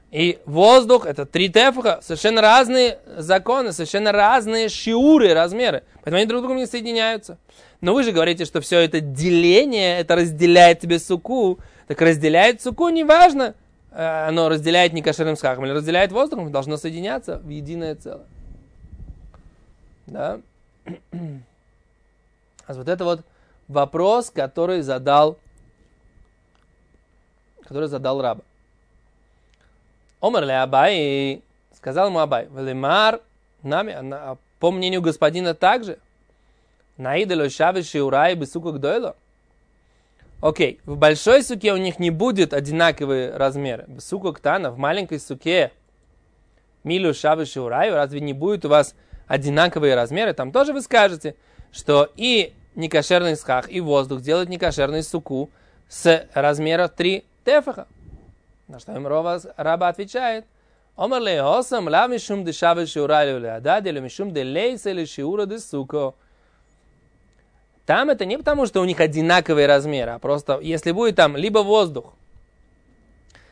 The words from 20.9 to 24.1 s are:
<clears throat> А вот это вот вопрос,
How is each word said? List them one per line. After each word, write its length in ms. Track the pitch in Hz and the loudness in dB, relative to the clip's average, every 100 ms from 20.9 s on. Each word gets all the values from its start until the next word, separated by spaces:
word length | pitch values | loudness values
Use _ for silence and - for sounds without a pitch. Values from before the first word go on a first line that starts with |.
| 175 _ | -18 _
<clears throat> 80 | 175 165 139 120 _ _ _ _ _ _ _ _ _ _ _ - | -14 -14 -14 -20 _ _ _ _ _ _ _ _ _ _ _ -18
А 60 | |
вот 140 | 131 127 | -12 -6
это 140 | 180 175 | -4 -4
вот 160 | 170 - _ _ _ - | -4 -8 _ _ _ -6
вопрос, 640 | 143 139 160 185 | -2 -2 0 2